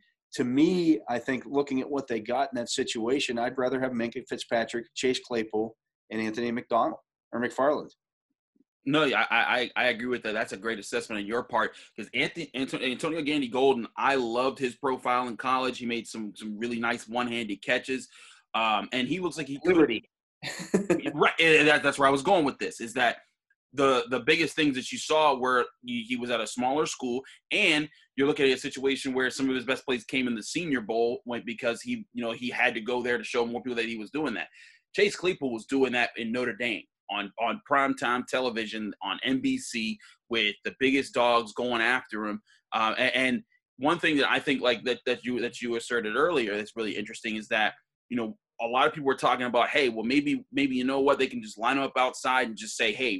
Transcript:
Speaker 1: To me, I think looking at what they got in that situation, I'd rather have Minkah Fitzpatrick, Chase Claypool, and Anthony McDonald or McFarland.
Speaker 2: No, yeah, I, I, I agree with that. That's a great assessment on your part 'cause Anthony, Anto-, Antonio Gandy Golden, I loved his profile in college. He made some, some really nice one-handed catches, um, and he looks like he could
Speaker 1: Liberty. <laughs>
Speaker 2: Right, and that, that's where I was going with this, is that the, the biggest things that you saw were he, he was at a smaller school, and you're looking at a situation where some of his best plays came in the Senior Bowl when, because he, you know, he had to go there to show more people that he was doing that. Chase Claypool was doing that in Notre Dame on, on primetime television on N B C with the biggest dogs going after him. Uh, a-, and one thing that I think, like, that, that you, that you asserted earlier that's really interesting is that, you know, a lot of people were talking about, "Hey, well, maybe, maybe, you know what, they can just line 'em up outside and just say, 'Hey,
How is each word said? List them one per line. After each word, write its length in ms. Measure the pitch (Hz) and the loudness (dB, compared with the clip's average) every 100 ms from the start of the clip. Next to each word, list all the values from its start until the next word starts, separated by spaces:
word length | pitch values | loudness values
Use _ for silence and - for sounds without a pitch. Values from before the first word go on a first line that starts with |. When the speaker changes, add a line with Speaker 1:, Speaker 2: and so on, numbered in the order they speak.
| _ _ _ | _ _ _
Speaker 1:
To 100 | - | -4
me, 560 | 123 131 165 185 165 147 - | 0 4 4 6 4 2 0
I 100 | 120 | -4
think 260 | 127 127 - | -2 -4 -2
looking 340 | 139 143 131 | -2 0 -2
at 100 | 131 | -2
what 160 | 143 135 | -4 -2
they 140 | 113 | -4
got 300 | 107 123 139 | -2 -2 -2
in 40 | 123 | -4
that 120 | 117 | -4
situation, 680 | - 123 117 113 139 127 120 | -4 -2 -2 0 0 0 -2
I'd 200 | 123 131 | -2 0
rather 220 | 127 131 | 0 0
have 120 | 131 | -2
Minkah 320 | 120 117 123 - | -2 -4 -6 -8
Fitzpatrick, 580 | 117 - 117 113 120 117 | -10 -2 -2 0 -4 -8
Chase 260 | - 131 127 | -2 0 0
Claypool, 560 | - 120 110 107 110 - _ _ _ | -2 -4 -2 -2 -2 -6 _ _ _
and 100 | 110 | -4
Anthony 320 | 110 110 120 | -2 -2 -4
McDonald 480 | 117 - 117 143 - _ _ _ | -4 0 0 0 -2 _ _ _
or 80 | 120 | -4
McFarland. 500 | 120 - 139 131 80 - _ _ _ _ _ _ _ _ - | -4 0 2 2 -4 -16 _ _ _ _ _ _ _ _ -2
Speaker 2:
No, 180 | 151 | 2
yeah, 220 | 147 107 113 | 2 2 2
I, 400 | 117 92 120 120 - | 2 2 2 0 0
I, 80 | |
I 40 | 123 | 0
agree 180 | 110 123 | 0 -2
with 160 | 120 | -4
that. 100 | 110 | -2
That's 200 | 107 123 | -4 -4
a 40 | 104 | -6
great 220 | 110 110 | -6 -6
assessment 420 | - 120 117 107 | -4 -6 -4 -6
on 60 | 101 | -4
your 160 | 120 | -4
part 300 | 117 117 104 - - | -2 0 0 -4 -16
'cause 140 | - 107 | -14 -6
Anthony, 360 | 123 160 - 151 | -2 -2 -4 -8
Anto-, 260 | 127 135 156 | -6 -6 -4
Antonio 400 | 127 120 160 165 | -4 -4 -4 -4
Gandy 280 | 143 151 127 | -2 -2 0
Golden, 380 | 127 139 127 110 - | 4 4 4 0 -2
I 180 | 123 | 2
loved 440 | 139 117 120 131 120 | 2 2 0 0 0
his 160 | 127 120 | -4 -2
profile 520 | 139 127 127 123 127 | -4 -2 0 0 0
in 80 | 107 | -4
college. 420 | 127 131 127 120 | 0 0 0 -4
He 60 | |
made 220 | 120 117 107 | -4 -6 -6
some, 260 | 113 107 | -10 -10
some 220 | 95 107 104 | -10 -10 -6
really 220 | 117 120 | -4 -2
nice 280 | 117 120 110 | -2 -2 -4
one-handed 560 | 120 120 117 110 101 | -4 -2 -4 -6 -6
catches, 460 | - 127 127 131 113 - - - _ | -2 -2 -2 -6 -8 -18 -20 -20 _
um, 340 | 110 110 104 98 | -2 2 2 0
and 140 | 127 123 | -2 -2
he 140 | 175 | -2
looks 160 | 175 165 | -4 -6
like 120 | 135 | -8
he 100 | 143 | -4
could 140 | - 175 | 2 4
Speaker 1:
Liberty. 320 | 147 107 - _ _ _ | 4 2 -8 _ _ _
<laughs> 60 | 147 - 170 190 196 160 147 | -12 -10 0 0 2 0 0
Speaker 2:
Right, 260 | 147 202 - | 2 2 6
and 300 | 165 151 151 | 6 8 8
that, 140 | 147 | 6
that's 160 | 139 135 | 4 4
where 100 | 135 | 6
I 20 | |
was 120 | 139 | 6
going 240 | 139 196 139 | 6 4 4
with 120 | - | 0
this, 220 | 92 - | -6 -6
is 140 | 113 | -6
that 240 | 117 120 - - _ _ _ _ | 2 2 2 -8 _ _ _ _
the, 300 | 127 139 123 120 | 2 4 4 2
the 120 | 127 | 0
biggest 360 | 117 160 156 - | 2 2 2 2
things 180 | 151 127 | 2 0
that 140 | 117 | -4
you 60 | 123 | -6
saw 420 | - 156 151 131 | 0 4 4 4
were 280 | 127 127 117 - | 2 2 0 -4
he, 200 | 123 120 110 | -8 -6 -4
he 80 | 123 | -4
was 140 | 120 | -2
at 100 | 117 | -2
a 60 | 110 | -2
smaller 400 | - 123 143 160 | -2 0 0 -2
school, 360 | - 131 123 - - _ | -4 -4 -4 -6 -16 _
and 340 | 175 196 151 151 - _ - | 0 4 2 0 -8 _ 0
you're 100 | 139 | 0
looking 200 | 147 135 | 4 2
at 100 | 127 | 2
a 20 | |
situation 520 | 139 135 135 131 139 | -2 -4 -2 -2 -2
where 180 | 131 131 | -2 -2
some 200 | 131 135 | 0 -2
of 40 | |
his 120 | 131 120 | -2 -2
best 180 | 127 | -4
plays 200 | - 127 | -2 -6
came 220 | - 135 123 | -4 -2 -2
in 80 | |
the 80 | 113 | -4
Senior 380 | - 156 170 127 | -6 -6 -2 -2
Bowl 400 | 104 113 117 123 | -2 0 0 -2
when, 180 | 120 117 | -6 -8
because 380 | 110 110 123 113 | -8 -4 -4 -4
he, 240 | 123 120 104 | -4 -8 -8
you 100 | 120 | -8
know, 80 | 120 | -6
he 160 | 113 120 | -6 -6
had 240 | 113 123 | 0 0
to 60 | 113 | 0
go 220 | 107 123 | -2 -2
there 160 | 120 120 | 0 -2
to 60 | |
show 200 | 113 123 | -2 -2
more 180 | 117 117 | -2 -4
people 140 | 127 117 | -6 -4
that 80 | |
he 140 | 113 113 | -4 -6
was 120 | 101 | -8
doing 220 | 143 147 | -4 -4
that. 140 | 98 78 - - - _ | -4 -8 -14 -20 -20 _
Chase 200 | - 208 | 0 2
Claypool 380 | - 180 185 135 | 2 -2 -2 -4
was 140 | 113 - | -4 -2
doing 260 | 135 131 | 2 2
that 180 | 123 117 - | 2 0 -2
in 160 | 113 | -4
Notre 240 | 123 120 104 | -2 -2 -2
Dame 260 | 120 95 - _ - | -4 -6 -10 _ -8
on, 220 | 101 101 - | -6 -6 -4
on 200 | 117 107 - | -2 -2 0
primetime 560 | 139 135 131 127 123 123 | 2 2 0 -2 -2 -2
television 680 | 127 127 113 107 110 104 - | -2 -2 -2 -6 -6 -8 -8
on 160 | 98 98 | -8 -4
N 180 | 120 131 | -2 0
B 180 | 135 131 | 0 -2
C 400 | - 117 110 107 - _ _ | -4 -6 -6 -6 -12 _ _
with 280 | 117 104 101 | 0 0 -2
the 100 | 107 - | -6 0
biggest 320 | 131 135 131 | 2 2 0
dogs 400 | 131 120 117 110 | 2 4 4 2
going 300 | - 123 117 | -4 -2 0
after 440 | 113 127 - 107 107 | 2 0 -2 -6 -4
him. 140 | 104 - _ _ | -6 -10 _ _
Uh, 220 | 113 110 - | -2 0 2
a-, 200 | 127 123 | 0 2
and 260 | 131 120 - _ _ - | 2 0 -4 _ _ -4
one 200 | 139 170 | 0 2
thing 180 | 170 147 | 2 4
that 140 | 110 | 4
I 80 | 127 | 2
think, 240 | 151 135 | 0 2
like, 220 | 123 117 | 2 2
that, 160 | 123 120 - | 0 -2 -2
that 180 | 117 | -4
you, 160 | 120 123 | -2 -2
that 200 | 117 - | -4 -4
you 160 | 123 117 | -4 -4
asserted 400 | - 120 107 113 | -2 -2 0 2
earlier 400 | 165 156 110 104 | 2 2 0 -2
that's 200 | 107 113 | -4 -6
really 200 | 107 - | -4 -4
interesting 400 | 107 - 117 110 | -8 -8 -6 -6
is 100 | 107 | -2
that, 260 | 113 104 - _ _ _ | 0 0 -2 _ _ _
you 80 | 123 | -4
know, 200 | 113 - _ - | -4 -8 _ -8
a 40 | 117 | -2
lot 200 | 123 151 | 2 2
of 60 | |
people 140 | 156 135 | 2 0
were 80 | |
talking 320 | 131 147 123 123 | 2 2 2 2
about, 240 | 117 110 | 2 2
"Hey, 180 | 147 131 | 2 0
well, 160 | 110 | 0
maybe, 400 | 113 143 143 135 - | 0 0 0 -2 -4
maybe, 240 | 135 139 127 | -2 0 0
you 80 | |
know 160 | 127 139 | 0 2
what, 180 | 139 135 | 4 4
they 80 | 131 | 0
can 160 | 123 | -2
just 160 | 107 104 | -10 -4
line 200 | 113 135 | 0 0
'em 40 | |
up 120 | 135 127 | 0 0
outside 500 | 127 - 131 127 120 | 0 0 0 2 0
and 120 | 104 | -4
just 180 | 107 - | -10 -2
say, 160 | 113 | 0
'Hey, 260 | 107 127 95 | 0 -2 -2